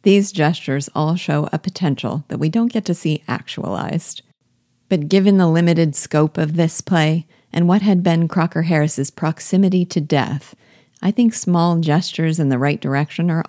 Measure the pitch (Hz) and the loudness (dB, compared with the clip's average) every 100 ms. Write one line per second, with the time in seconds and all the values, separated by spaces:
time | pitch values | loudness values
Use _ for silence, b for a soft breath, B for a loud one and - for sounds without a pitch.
0 | 208 202 196 - 151 170 - 139 139 - | 6 4 2 0 0 0 -4 -4 -4 -2
1 | 156 175 - 147 151 156 - - 175 135 | -2 -2 -2 -2 -2 -4 -6 -4 -2 -2
2 | 110 - - - 156 226 233 233 - 170 | -4 -6 -8 -4 -2 0 0 -2 -4 -4
3 | 160 151 - - - - - 98 85 170 | -2 -4 -4 -10 -8 -10 -8 -6 -4 -6
4 | - - _ _ _ _ _ _ _ 185 | -6 -14 _ _ _ _ _ _ _ -4
5 | 147 190 190 196 175 165 170 165 165 143 | 2 2 4 4 4 4 2 2 2 -2
6 | - 156 151 - 156 165 165 - - 180 | -2 0 0 0 -2 0 -2 -2 -2 2
7 | 156 160 - b b 165 175 196 196 185 | 2 0 -4 b b 0 2 2 2 2
8 | 175 165 165 - 165 165 165 160 151 - | 2 2 2 0 -2 -2 0 2 0 -2
9 | 135 - 160 160 - 185 196 185 180 - | -6 -4 -4 -4 -2 2 2 2 0 -2
10 | 151 147 123 143 - - b b b b | 0 0 0 -6 -10 -20 b b b b
11 | 190 214 233 - - 175 170 170 160 151 | -2 2 0 0 0 2 2 2 2 0
12 | - - 160 160 143 127 143 - - 139 | 0 -2 -2 2 0 2 0 -2 -2 -2
13 | 147 - 170 160 | -4 -2 -2 -2